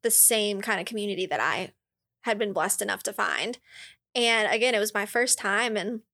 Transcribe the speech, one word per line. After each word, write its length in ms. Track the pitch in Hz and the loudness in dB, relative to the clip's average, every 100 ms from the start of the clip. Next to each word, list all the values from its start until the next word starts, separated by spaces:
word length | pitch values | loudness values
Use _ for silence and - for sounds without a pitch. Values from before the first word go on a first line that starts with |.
the 80 | 233 | 2
same 480 | 220 - 226 208 202 | 6 6 4 0 -2
kind 200 | 202 202 | -2 -2
of 40 | 208 | -2
community 400 | 220 202 185 185 | -6 -4 -4 -2
that 140 | 131 | 0
I 320 | 131 - 185 _ _ _ _ _ | 0 -2 -6 _ _ _ _ _
had 140 | - 214 | -4 -2
been 140 | 208 | -2
blessed 300 | 180 180 - | 0 0 -2
enough 220 | 202 190 | -2 -4
to 100 | - | -6
find. 440 | 208 92 71 220 247 _ - - _ _ | -4 -2 -2 -4 -8 _ -20 -20 _ _
And 400 | 247 233 226 214 | 0 2 4 2
again, 220 | 220 247 220 | 2 2 2
it 40 | |
was 140 | 214 | 0
my 120 | 208 202 | -2 -2
first 320 | 233 247 - | 0 0 0
time 400 | 202 202 240 214 | 0 0 0 -2
in 240 | 190 226 _ | -4 -8 _